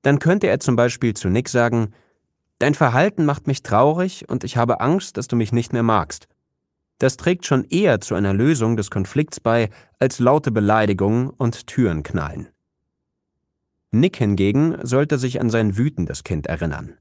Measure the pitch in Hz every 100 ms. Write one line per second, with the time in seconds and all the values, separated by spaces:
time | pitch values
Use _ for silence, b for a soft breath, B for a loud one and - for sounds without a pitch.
0 | - 143 160 196 180 117 - 117 120 -
1 | 113 104 95 101 143 123 117 117 107 b
2 | b b b _ _ _ 131 147 135 120
3 | 190 202 151 143 - 135 - 104 139 160
4 | 185 - - 127 - 120 117 113 123 180
5 | - - 117 120 110 120 117 120 113 107
6 | 76 - - _ _ _ _ _ _ _
7 | 131 - - 180 - 135 - 165 202 110
8 | - 95 101 98 131 156 113 113 101 104
9 | 95 139 151 - 117 117 107 b b b
10 | 135 - 120 147 147 110 104 110 104 95
11 | 98 117 131 - 120 117 - - 113 80
12 | 73 90 76 76 - _ _ _ _ _
13 | _ _ _ _ _ _ _ _ _ 107
14 | 175 - 107 98 95 123 160 - 123 127
15 | 147 139 127 123 120 113 107 98 139 -
16 | 85 - - 85 - 82 82 69 - -